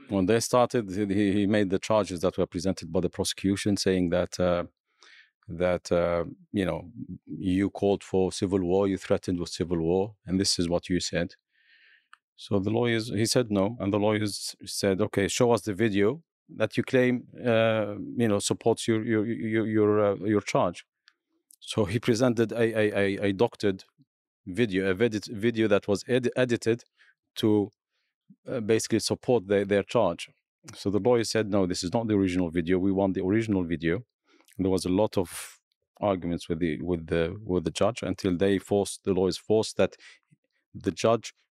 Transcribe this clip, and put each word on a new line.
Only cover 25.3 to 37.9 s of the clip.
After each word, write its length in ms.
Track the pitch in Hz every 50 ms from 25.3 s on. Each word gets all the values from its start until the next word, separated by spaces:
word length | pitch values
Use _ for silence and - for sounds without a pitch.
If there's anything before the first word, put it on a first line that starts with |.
| 120 98 107 120 117 113 113 104
that 180 | 101 98 -
was 160 | - 101 92 -
ed-, 220 | - 123 127 120 120 -
edited 480 | 127 131 123 117 107 - 113 117 120 - _ _ _ _ _ _ _ _ _ _
to, 340 | - - 110 107 104 98 - - _ _ _ _ _ _ _ _ _ _ _ - _ _ -
uh, 80 | - 123
basically 400 | 107 101 113 107 - - 117 104
support 480 | - - 107 - - - 123 113 90
the, 160 | 95 101 98 101
their 200 | 95 101 98 92
charge. 460 | - - 120 104 87 85 - - - _ _ _ _ _ _ _ - -
So 140 | - - 104
the 100 | 95 104
lawyer 240 | 95 120 123 117 107
said, 260 | - - 110 107 101
"No, 160 | 101 101 95
this 200 | 87 90 - 92
is 80 | 85 -
not 140 | 117 117
the 80 | 107 107
original 340 | 98 95 92 87 92 90 80
video. 280 | 80 90 82 82 92
We 140 | 90 92 98
want 220 | 95 95 98 98 87
the 100 | 95 92
original 400 | 92 104 113 113 110 101 92 90
video." 400 | 82 85 73 80 82 85 120 120 _ _ _ _ _ _ _ _ _ _
There 140 | - 92 95
was 140 | 95 90 -
a 40 | 90
lot 280 | 92 98 107 107 -
of 420 | 104 87 - - - - - - _ _ _ _ _ _ _ _ _
arguments 480 | 98 104 95 90 82 87 85 82 - -
with 100 | 85 82
the, 220 | 87 82 71 -
with 260 | 82 87 87 85 82
the, 280 | 82 - 85 82 85 95 104 110
with 200 | 107 90 90 80
the 80 | 82
judge 320 | - - 95 104